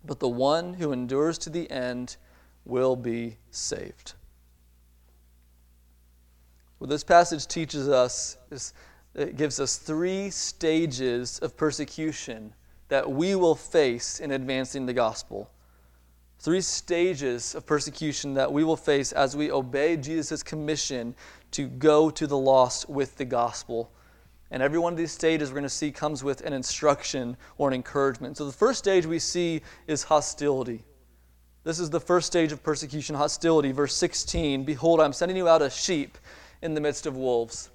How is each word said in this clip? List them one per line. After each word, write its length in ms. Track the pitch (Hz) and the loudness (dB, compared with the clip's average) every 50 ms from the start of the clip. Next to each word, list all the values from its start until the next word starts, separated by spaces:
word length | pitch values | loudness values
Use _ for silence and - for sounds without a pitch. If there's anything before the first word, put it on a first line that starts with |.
| - | -8
But 140 | - 135 - | -10 -6 -2
the 100 | 143 127 | -2 -2
one 460 | 120 123 131 139 151 165 175 180 180 | 0 2 2 2 2 2 0 -6 -8
who 160 | 185 170 147 | -6 -4 -4
endures 480 | 135 123 127 120 135 139 151 165 165 - | -2 -4 -4 -2 0 0 0 0 -2 -4
to 120 | - 170 | -10 -8
the 200 | 156 175 165 - | -6 -8 -6 -6
end 460 | 147 135 123 123 123 123 123 - - - _ _ _ _ _ _ _ _ _ | -6 -6 -4 -4 -6 -6 -8 -10 -14 -20 _ _ _ _ _ _ _ _ _
will 320 | - 123 127 131 131 127 | -4 -2 0 2 2 0
be 400 | 123 117 120 117 117 117 117 110 _ _ _ | 0 -2 -4 -4 -4 -6 -8 -10 _ _ _
saved. 640 | - - - - - - - - - _ - - - - - - _ _ _ _ _ _ _ _ _ _ _ _ _ _ _ _ _ _ _ _ _ _ _ _ _ _ _ _ _ _ _ _ _ _ _ _ _ _ _ _ _ _ _ _ _ _ _ _ _ _ | -12 -10 -8 -6 -6 -8 -8 -12 -14 _ -20 -20 -20 -20 -20 -20 _ _ _ _ _ _ _ _ _ _ _ _ _ _ _ _ _ _ _ _ _ _ _ _ _ _ _ _ _ _ _ _ _ _ _ _ _ _ _ _ _ _ _ _ _ _ _ _ _ _
What 120 | - 127 | -6 -4
this 140 | 143 139 - | -4 -4 4
passage 420 | - 175 170 175 170 165 147 - | 8 8 8 8 8 0 -4 -4
teaches 420 | - - 170 160 143 - 147 135 139 | -6 -4 -4 -4 -4 -4 -4 2 4
us 500 | 139 127 123 123 - - - - - - - _ | 6 6 6 4 2 -6 -8 -8 -10 -14 -18 _
is 240 | 151 127 - - - - - - - - _ _ _ | -14 -12 -12 -14 -14 -18 -20 -20 -20 -20 _ _ _
it 220 | - 147 - - | -4 -4 -4 0
gives 240 | 123 147 147 123 - | -2 -2 -2 0 -2
us 160 | 139 127 - | -2 -2 -4
three 520 | - - - 156 156 175 185 185 190 196 196 | -6 -4 -4 -2 0 0 0 0 -2 -4 -6
stages 1080 | - - - - - - - 160 160 160 165 156 127 123 131 127 120 120 123 120 - - | -6 -6 -6 -8 -6 0 0 2 4 4 2 0 -2 -2 0 0 0 0 -4 -6 -6 -6
of 180 | - 143 - | -6 -8 -2
persecution 1000 | - 156 151 135 - 147 - - - 160 156 147 - - - 117 110 107 110 - _ _ - - - - - | 0 0 0 0 -2 -8 -8 -6 -6 -4 -4 -4 -6 -10 -10 -12 -12 -14 -16 -18 _ _ -20 -20 -20 -4 0
that 200 | 139 135 - - | 0 2 2 0
we 280 | 135 139 170 190 196 | 0 0 2 2 4
will 180 | 190 180 165 156 | 4 4 4 4
face 640 | - - - - 170 147 127 120 120 - - - - | 2 -2 0 4 4 4 4 2 -2 -6 -8 -8 -8
in 140 | 160 147 | -6 -4
advancing 520 | 135 135 127 131 131 131 131 127 - 143 131 | -4 -4 -4 -4 -4 -4 -4 -4 -6 -6 -6
the 80 | 123 | -2
gospel. 560 | 123 123 117 110 110 - - - 110 101 104 - _ _ _ _ _ _ _ _ _ _ _ _ _ _ _ _ _ _ | 0 0 0 0 0 -6 -12 -10 -12 -12 -12 -14 _ _ _ _ _ _ _ _ _ _ _ _ _ _ _ _ _ _
Three 220 | - 156 170 190 | 0 0 0 0
stages 960 | 180 - - - - - 175 170 175 185 180 135 143 131 120 120 117 - - | 0 -2 -4 -6 -4 -2 2 2 2 2 2 0 -2 -2 -2 -2 -6 -8 -10
of 100 | 165 - | -10 -2
persecution 720 | - 156 147 135 151 143 - 160 151 135 - - 143 135 | 0 0 0 0 -4 -8 -6 -4 -4 -4 -4 -6 -2 0
that 180 | 135 135 139 | 0 0 2
we 100 | 143 147 | 2 2
will 140 | 160 160 160 | 2 2 2
face 340 | 156 - - 147 139 135 - | 0 2 2 2 2 2 0
as 220 | - 147 143 135 139 | 0 2 0 2 0
we 160 | 147 151 147 | -2 -2 0
obey 460 | 139 139 131 123 135 139 143 165 170 | 0 -2 -2 -2 -2 0 2 2 0
Jesus' 460 | 156 127 147 165 160 143 - 160 151 | 0 -2 -4 -4 -4 -4 -4 -6 -8
commission 720 | - - 165 156 151 147 156 147 - - 139 123 117 120 120 - - - - - _ _ | -8 -8 -8 -6 -4 -4 -4 -4 -4 -4 -4 -6 -6 -8 -10 -12 -20 -20 -20 -20 _ _
to 140 | - - 143 | -6 -6 -6
go 440 | 127 127 127 139 156 151 151 160 156 | -6 -4 4 6 8 8 8 6 4
to 160 | 147 - 156 | 2 -2 -2
the 100 | 143 143 | 0 0
lost 540 | 139 131 135 131 131 127 123 - - - - | 2 4 6 8 8 6 4 2 -8 -8 -6
with 260 | 147 139 135 - - | -4 -4 -4 -4 -4
the 80 | - 139 | -8 -4
gospel. 680 | 123 123 120 120 117 - - - - 120 113 113 - _ _ _ - _ _ _ _ _ - - - | -2 0 0 0 0 -2 -8 -10 -6 -6 -6 -6 -8 _ _ _ -20 _ _ _ _ _ -20 -16 -10
And 120 | - 131 | -2 0
every 160 | 131 143 151 170 | 0 0 2 0
one 140 | 170 170 | 0 0
of 60 | 175 160 | -2 -2
these 140 | 165 156 | -4 -6
stages 360 | - - 170 160 165 156 151 135 | -4 0 2 2 2 2 -2 -4
we're 80 | 131 | -4
gonna 140 | 143 143 135 | -6 -6 -6
see 200 | - - 156 147 | -6 -6 -6 -6
comes 320 | 131 - 156 151 156 131 | -6 -4 -4 -4 -4 -4
with 200 | 131 139 135 - | -4 -4 -6 -4
an 100 | - - | -6 -6
instruction 840 | 143 131 123 - - - 151 147 143 139 - - - 135 123 120 127 - - - - | -6 -6 -6 -6 -6 2 4 2 2 2 -2 -6 -6 -4 -4 -6 -8 -10 -16 -20 -6
or 120 | - 147 139 | -2 -2 0
an 60 | 131 | 0
encouragement. 640 | 127 123 - - 147 139 139 123 117 131 123 151 | -2 -6 -4 -2 0 0 0 0 -2 -10 -12 -10
So 80 | - 147 | -10 -10
the 80 | 143 | -10
first 260 | 131 - 208 247 254 - | 0 2 2 2 2 2
stage 280 | - 202 190 185 160 | 2 4 4 4 4
we 120 | 160 165 160 | 2 -4 -4
see 440 | - - - 175 175 170 165 151 - - - - _ | -4 -2 -2 -2 -2 0 -2 -4 -6 -10 -20 -18 _
is 160 | - 151 139 | -4 -4 -4
hostility. 840 | - - 156 147 147 - - - 147 147 139 135 127 120 117 110 - _ _ _ _ _ _ _ _ _ _ _ _ _ _ _ _ | 2 2 2 2 2 0 -6 -2 0 0 0 0 -2 -6 -8 -10 -12 _ _ _ _ _ _ _ _ _ _ _ _ _ _ _ _
This 160 | 156 165 165 | -6 -4 -4
is 80 | 180 151 | -4 -2
the 120 | 151 165 | -2 -4
first 260 | - - 175 180 156 | 2 4 4 4 4
stage 260 | - - 175 165 151 | 2 2 2 2 2
of 100 | 151 139 | 0 -4
persecution, 540 | - 160 151 135 151 135 135 156 135 - 156 | -4 -4 -4 -4 -4 -8 -8 -8 -6 -6 -2
hostility. 560 | 139 147 143 - - - 165 160 156 139 135 | 0 0 0 0 0 2 6 6 6 4 4
Verse 220 | 131 139 143 135 - | 2 0 0 0 2
sixteen, 680 | - 175 170 - - - - - 170 165 147 139 135 | 0 0 0 0 -4 -6 -2 -2 0 0 0 0 -2
"Behold, 380 | 135 143 156 123 151 165 170 160 | -2 -4 -4 2 4 6 8 8
I'm 140 | 156 143 143 | 6 4 4
sending 240 | - 175 180 185 185 | -2 -2 -2 0 0
you 100 | 180 165 | 4 6
out 140 | 165 160 | 6 6
as 120 | 147 135 - | 6 2 0
sheep 440 | - - - 180 151 139 - - - _ - - - - - - _ | -4 -2 -2 -2 -2 -2 -6 -12 -20 _ -20 -20 -20 -20 -20 -18 _
in 140 | - 165 156 | -6 -4 -4
the 60 | 151 | 0
midst 240 | 147 147 131 - - | 0 -2 -2 -2 -6
of 100 | 156 131 | -6 -6
wolves." 540 | 131 131 127 123 117 117 113 - - - - | -2 0 2 2 2 0 -2 -8 -14 -14 -16